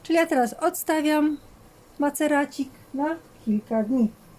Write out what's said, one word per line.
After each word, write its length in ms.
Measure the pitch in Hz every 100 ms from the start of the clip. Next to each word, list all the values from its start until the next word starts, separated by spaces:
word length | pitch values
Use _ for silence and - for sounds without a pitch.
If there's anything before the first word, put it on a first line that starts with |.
czyli 140 | - 330
ja 100 | 330
teraz 260 | 285 233
odstawiam 840 | - 339 349 - 320 302 302 302 285 - - - - - -
maceracik 720 | 285 - 302 285 285 - 262 - - 262
na 200 | 302 330 - -
kilka 380 | - 214 - 220
dni. 280 | 208 262 220 - -